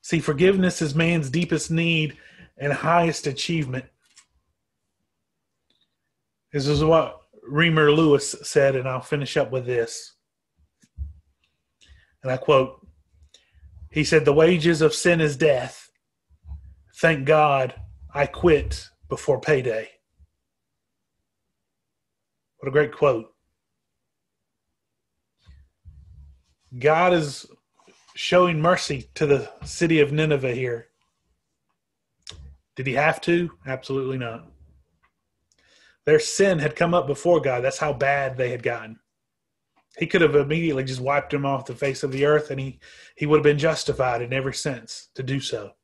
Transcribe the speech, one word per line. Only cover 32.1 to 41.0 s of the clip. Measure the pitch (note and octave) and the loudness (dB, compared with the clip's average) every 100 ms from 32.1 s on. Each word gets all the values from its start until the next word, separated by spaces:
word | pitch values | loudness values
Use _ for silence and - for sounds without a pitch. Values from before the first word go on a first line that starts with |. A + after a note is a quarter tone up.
| _ - - - - _ | _ -20 -20 -20 -20 _
Did | - C3+ | -10 -4
he | |
have | B2+ D3+ D#3+ | 0 0 0
to? | - F3 F3 - C#3 | 0 0 -2 -8 -10
Absolutely | C3 - C3+ C3 C3 | -10 -6 -6 -6 -6
not. | A#2+ A2+ - _ - _ _ _ _ _ _ _ _ _ _ _ _ _ | -8 -12 -18 _ -20 _ _ _ _ _ _ _ _ _ _ _ _ _
Their | - D3+ | 2 2
sin | D3+ - G3 F3 | 2 0 2 2
had | D3 - | -2 -2
come | E3+ | 0
up | F3 C#3+ | 2 0
before | C#3+ E3+ E3+ | -4 2 2
God. | C3+ B2 | 2 -2
That's | C3 C3+ | -2 -2
how | D3+ | -4
bad | C3 C3+ C#3 C3+ B2+ | -2 0 0 -2 -4
they | B2 | -6
had | A#2+ | -4
gotten. | A#2+ A#2 A2 A2+ _ _ _ _ _ _ _ _ _ - | -6 -6 -12 -20 _ _ _ _ _ _ _ _ _ -10
He | E3 | -2
could | F#3+ | 2
have | D#3+ | 4
immediately | C#3+ C#3 D#3+ E3 C3+ | 4 2 -2 -2 -2
just | C3 B2+ | -4 -6